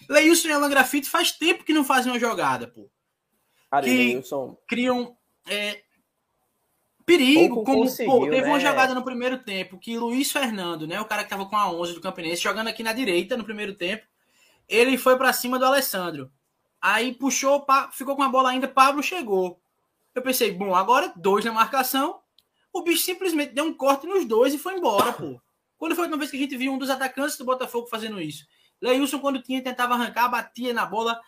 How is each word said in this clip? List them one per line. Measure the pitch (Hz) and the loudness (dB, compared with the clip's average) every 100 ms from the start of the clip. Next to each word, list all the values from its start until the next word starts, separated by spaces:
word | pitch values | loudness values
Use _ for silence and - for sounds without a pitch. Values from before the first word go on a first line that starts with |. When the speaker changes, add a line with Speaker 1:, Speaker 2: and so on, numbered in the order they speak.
| - | 0
Speaker 1:
Leilson | 294 311 330 330 | 4 6 6 4
e | |
Alan | 294 285 | 0 2
Grafite | 277 254 285 - | 4 4 2 -2
faz | 330 339 | 0 0
tempo | - 320 381 | 0 0 0
que | - | 2
não | 311 | 2
fazem | 269 269 247 | 2 2 2
uma | 247 | 0
jogada, | 233 196 143 123 117 | 0 0 0 -2 -6
pô. | 110 101 _ _ _ _ _ _ _ - | -16 -20 _ _ _ _ _ _ _ -4
Speaker 2:
Cara, | 139 | 0
Speaker 1:
Que | 247 | 2
Speaker 2:
Leilson | 254 247 135 - 143 127 - - | 2 2 0 -6 -8 -8 -12 -8
Speaker 1:
criam, | 233 254 247 240 - _ _ - | -2 0 -2 -4 -12 _ _ -8
é, | 208 208 208 _ _ _ _ _ _ _ _ _ _ _ _ | -6 -6 -8 _ _ _ _ _ _ _ _ _ _ _ _
perigo, | - 339 254 311 359 226 | 4 4 6 6 6 2
Speaker 2:
pouco | |
Speaker 1:
como, | 214 262 | 0 2
Speaker 2:
conseguiu, | 262 - 233 | 2 0 2
Speaker 1:
pô, | 247 - | 4 4
teve | 262 269 | 0 2
uma | 285 | 2
Speaker 2:
né? | |
Speaker 1:
jogada | 285 269 262 | 2 2 2
no | 254 | 0
primeiro | 254 240 247 254 | -6 -4 -4 -4
tempo | 214 190 185 185 | -6 -8 -8 -12
que | - 233 | -10 -6
Luiz | 233 247 285 | -2 -2 -2
Fernando, | 294 262 208 175 165 156 | -2 -2 -4 -6 -6 -8
né, | 190 | -8
o | 220 | -6
cara | 208 | -6
que | 202 | -6
tava | 196 196 | -8 -4
com | 208 | -2
a | 202 | 0
onze | 170 175 | -2 -6
do | 170 | -6
Campinense, | 190 180 160 170 | -10 -8 -6 -4
jogando | 214 196 220 | -2 -2 -6
aqui | 220 | -6
na | 226 | -6
direita | 220 240 175 196 247 | -4 0 0 -2 -6
no | |
primeiro | 226 208 202 | -8 -10 -10
tempo, | 190 175 220 _ _ _ _ _ _ - | -8 -6 -8 _ _ _ _ _ _ -2
ele | 208 254 254 | 2 4 4
foi | 254 254 | 4 4
pra | 262 | 4
cima | 240 247 254 | 0 0 0
do | |
Alessandro. | 262 277 269 196 175 151 131 _ _ _ _ _ | 2 2 0 -4 -6 -8 -12 _ _ _ _ _
Aí | 180 214 254 | 0 0 0
puxou, | 240 269 254 269 285 | -2 -2 0 2 2
pa-, | 277 269 254 | 4 2 2
ficou | - 269 | -8 -6
com | 277 | -2
a | 277 | 0
bola | 254 254 | 2 2
ainda, | 254 254 | 2 0
Pablo | 262 254 285 | 4 4 4
chegou. | - 359 233 190 185 175 _ _ _ _ _ | -2 -4 -2 0 -2 -6 _ _ _ _ _
Eu | 254 | -6
pensei, | 262 254 220 | -2 0 0
bom, | 175 202 | 0 0
agora | 180 190 262 349 175 | 2 4 2 2 -2
dois | 185 202 | 2 2
na | 233 | 2
marcação, | 220 220 269 247 269 294 - _ _ _ _ _ | 0 0 0 0 0 -2 -4 _ _ _ _ _
o | 359 | -6
bicho | 320 320 | 0 0
simplesmente | - 359 381 320 277 | 0 -2 -2 -2 -2
deu | 233 | -2
um | 320 | -4
corte | - 262 277 330 | 0 2 2 0
nos | 392 | -2
dois | 247 220 277 | 2 4 4
e | 294 | 2
foi | 359 381 | -6 -4
embora, | 302 202 240 | 0 2 2
pô. | 220 143 127 _ _ _ - | 0 -8 -12 _ _ _ -10
Quando | 320 | -6
foi | 330 | -2
a | 330 | -2
última | 311 | -4
vez | 294 | -6
que | 262 | -4
a | |
gente | 277 254 | -6 -4
viu | 262 | -4
um | 262 | -4
dos | 269 | -4
atacantes | 262 262 262 294 - | -2 -4 -4 -6 -4
do | |
Botafogo | 247 254 233 240 233 | -4 -4 -4 -6 -8
fazendo | 220 220 202 | -8 -8 -8
isso? | 156 151 - _ _ - | -10 -10 -18 _ _ -6
Leilson, | 247 262 277 294 | 0 2 0 -2
quando | 277 262 | -2 -4
tinha, | - 262 | -4 -6
tentava | 254 247 247 | -6 -4 -2
arrancar, | 240 226 226 240 | 0 -2 0 0
batia | 233 - - 247 | 0 -6 -8 -6
na | 233 | -4
bola. | 175 202 226 233 | -4 -2 -2 -4